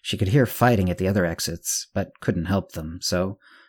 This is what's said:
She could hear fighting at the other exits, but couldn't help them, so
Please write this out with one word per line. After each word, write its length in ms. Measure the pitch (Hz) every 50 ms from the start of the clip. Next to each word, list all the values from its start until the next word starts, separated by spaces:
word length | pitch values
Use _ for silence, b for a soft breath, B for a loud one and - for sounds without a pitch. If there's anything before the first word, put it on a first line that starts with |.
She 160 | B - -
could 120 | - 101 95
hear 180 | 110 143 123
fighting 420 | - - - 120 123 120 98 92 90
at 80 | 87
the 120 | - 92 92
other 180 | 101 104 87
exits, 640 | 82 82 - - - 85 - - - - - - -
but 280 | - 101 90 - - -
couldn't 260 | - - 92 87 82
help 260 | 85 101 95 90 -
them, 280 | - 85 78 80 85 87
so 360 | - - 90 87 92 98 104 - b b b b b